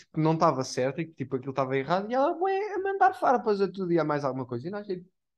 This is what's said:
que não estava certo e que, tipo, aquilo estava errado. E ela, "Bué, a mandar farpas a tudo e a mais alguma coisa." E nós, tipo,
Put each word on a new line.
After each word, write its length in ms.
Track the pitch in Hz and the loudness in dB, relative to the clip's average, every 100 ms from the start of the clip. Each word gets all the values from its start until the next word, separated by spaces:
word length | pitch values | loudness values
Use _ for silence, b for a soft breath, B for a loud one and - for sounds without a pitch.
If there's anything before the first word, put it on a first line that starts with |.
| - | -8
que 140 | - | 0
não 140 | 156 | 2
estava 300 | 160 170 131 | 4 4 4
certo 360 | 131 - 127 143 | -2 -2 -2 -2
e 40 | 165 | -8
que, 80 | |
tipo, 220 | - 127 135 | -8 -6 -6
aquilo 140 | 131 | -4
estava 240 | 135 131 135 | -2 0 -2
errado. 320 | 135 180 208 | 0 -2 0
E 20 | |
ela, 200 | 247 285 330 | 0 0 0
"Bué, 380 | 381 392 415 403 | 0 -2 -2 -4
a 40 | |
mandar 340 | 392 392 381 | -4 2 2
farpas 480 | 370 - 247 233 202 | 4 2 2 2 2
a 60 | 196 | 0
tudo 200 | 190 185 | -2 0
e 60 | 170 | 2
a 40 | |
mais 200 | 151 147 135 | 2 0 -2
alguma 200 | 131 123 | -4 -4
coisa." 220 | 120 151 | -6 -6
E 40 | |
nós, 140 | 208 208 | -8 -8
tipo, 200 | 180 180 _ _ | -8 -10 _ _